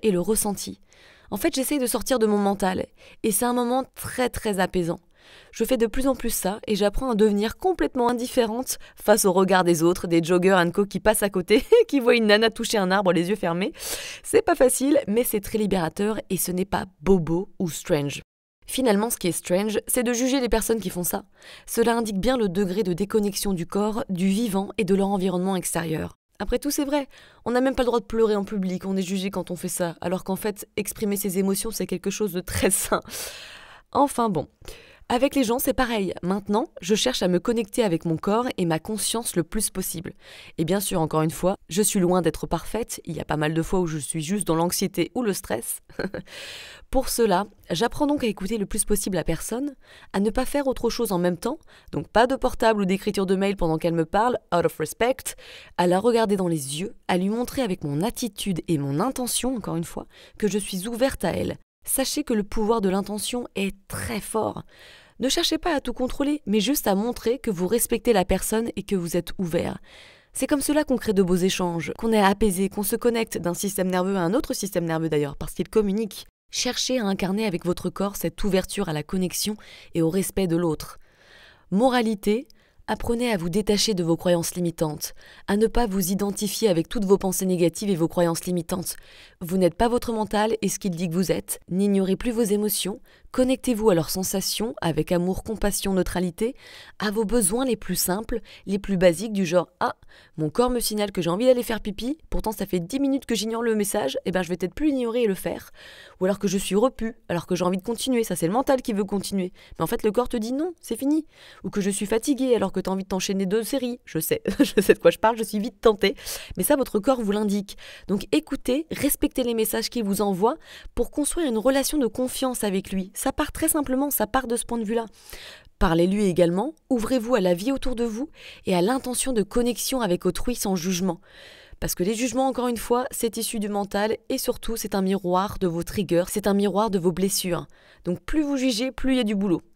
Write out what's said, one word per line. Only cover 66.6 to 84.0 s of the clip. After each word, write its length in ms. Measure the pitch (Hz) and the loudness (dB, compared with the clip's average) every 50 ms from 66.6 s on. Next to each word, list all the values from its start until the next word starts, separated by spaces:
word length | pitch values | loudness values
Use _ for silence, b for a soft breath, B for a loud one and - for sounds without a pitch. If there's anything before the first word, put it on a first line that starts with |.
| 185 220 294 - - | 2 2 0 2 2
à 80 | 233 196 | 2 2
montrer 440 | 196 214 240 233 - - 226 240 - | 2 2 -2 -4 -2 -2 -2 -2 0
que 120 | - 233 | -2 -2
vous 160 | 196 160 185 | -2 0 0
respectez 460 | 180 220 240 - - 240 220 - 240 226 | 2 2 0 2 0 -2 2 4 4 4
la 120 | 190 180 | 4 4
personne 440 | - 190 190 - - 220 220 233 233 - | 2 0 0 0 0 0 0 -2 -2 -6
et 80 | 202 - | -8 -4
que 120 | - 202 | -2 -2
vous 200 | 185 170 165 - | -2 -2 -2 -2
êtes 160 | 175 170 - - | -2 -2 -4 -4
ouvert. 400 | - 190 165 160 170 - - - - B B B B B B B B B B - | -4 -4 -2 -2 -2 -2 -2 -6 -8 B B B B B B B B B B -6
C'est 140 | - 269 | -6 0
comme 140 | - 302 277 | 0 2 2
cela 220 | 269 - 294 302 302 | 2 2 2 2 2
qu'on 140 | 294 262 | 2 0
crée 160 | 226 - 214 214 | 0 0 2 2
de 80 | 190 | 2
beaux 140 | 196 170 185 | 4 4 4
échanges, 580 | 175 175 190 - - 185 175 170 170 151 - - | 4 2 2 2 0 -2 -2 -2 -4 -6 -6 -6
qu'on 140 | - - 226 | -4 0 2
est 100 | 220 214 | 4 4
apaisé, 480 | 196 196 202 202 220 208 175 180 196 190 | 4 4 4 4 2 2 2 0 -2 -2
qu'on 140 | - 208 208 | -2 -4 -2
se 120 | 190 233 | -2 -2
connecte 420 | 220 - 240 226 233 226 220 - | 0 2 2 2 2 -2 -2 -4
d'un 160 | 220 170 175 175 | -4 -4 -4 -4
système 380 | - - 196 196 - 180 185 | -2 -4 -4 -2 -2 0 0
nerveux 240 | 185 185 180 190 196 | 2 0 0 0 0
à 60 | 196 | 0
un 120 | 170 165 202 | 0 2 0
autre 200 | 285 - - 262 | 0 0 -2 -4
système 320 | - - 190 - 180 170 | -6 -6 -4 -2 -2 -2
nerveux 240 | 165 160 160 165 160 | 0 -2 -2 0 0
d'ailleurs, 260 | 160 147 147 143 147 | 0 0 0 -2 -4
parce 180 | - 147 - - | -8 -10 -8 -6
qu'ils 160 | - 180 - | -6 -6 0
communiquent. 560 | - 220 202 190 190 214 226 202 - - - - _ _ _ _ | 2 2 2 4 0 -2 -2 -4 -8 -12 -16 -18 _ _ _ _
Cherchez 500 | - - - 254 240 - - - 254 254 | -6 -4 -2 -2 -2 -2 -2 0 0 0
à 60 | 220 | 0
incarner 400 | 196 190 185 202 170 190 214 220 | 0 0 0 0 -2 0 0 0
avec 200 | 214 170 170 - | -2 -2 -2 -2
votre 240 | 170 180 - - 185 | -2 -4 -2 -4 -6
corps 260 | - - 196 202 202 | -4 -2 -4 -4 -2
cette 280 | - - 170 - - - | -4 -4 -4 -2 -2 0
ouverture 460 | 202 190 190 185 - - 202 202 175 | 2 2 2 0 0 -4 -4 -4 -2
à 40 | 156 | -4
la 100 | 151 147 | -4 -4
connexion 520 | - - 185 185 170 - - - 202 214 B B B B B B B - | -4 -2 -2 -2 -2 -2 -4 -4 -4 -4 B B B B B B B -2
et 80 | 170 | 0
au 80 | 165 160 | 2 2
respect 380 | 160 196 180 - - - 190 | 2 0 -2 0 -2 -2 0
de 80 | 175 165 | 0 2
l'autre. 440 | 170 175 165 151 - - - - b b b b b b b b b b b b b b b | 0 0 0 -2 -4 -6 -12 -16 b b b b b b b b b b b b b b b
Moralité, 760 | 180 196 247 269 247 247 226 220 220 202 - 208 208 240 294 - b b b b b b b | 2 4 4 4 4 4 2 2 -2 0 0 0 0 0 -2 -6 b b b b b b b
apprenez 440 | - - - - - 233 233 247 247 | -6 -4 -4 -2 -2 -2 0 0 0
à 60 | 220 | 0
vous 120 | 175 165 175 | 0 -2 0
détacher 440 | 165 208 202 - 208 196 - - 214 | 0 0 2 2 2 2 2 2 0
de 100 | 180 | 0